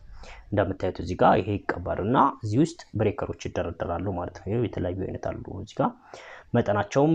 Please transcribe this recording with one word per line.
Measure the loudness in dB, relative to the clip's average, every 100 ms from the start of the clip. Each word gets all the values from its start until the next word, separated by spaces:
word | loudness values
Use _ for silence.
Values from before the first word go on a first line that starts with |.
| -16 -16 -16 -16
እንደምታዩት፣ | -2 0 0 0 -4 -4
እዚህ | -4 4
ጋር | 6
ይሄ | 6 2
ይቀበርና | -2 -2 -4 -4 -2 2 4 4 2
እዚህ | 0 2
ውስጥ | 2 0 -8
ብሬከሮች | 0 0 0 -6 -6
ይደረደራሉ | -6 -4 -4 -4 -4 -2 -2
ማለት | -4 -6 -8
ነው። | -4
ይኸው | -2
የተለያዩ | 0 -2 -4 -2
አይነት | -4 -4 -6
አሉ | -6 -8 -10
እዚህ | -8 0
ጋር። | 0 -2 -18 -20 -18 -20 0
መጠናቸውም | 0 2 2 2 4 4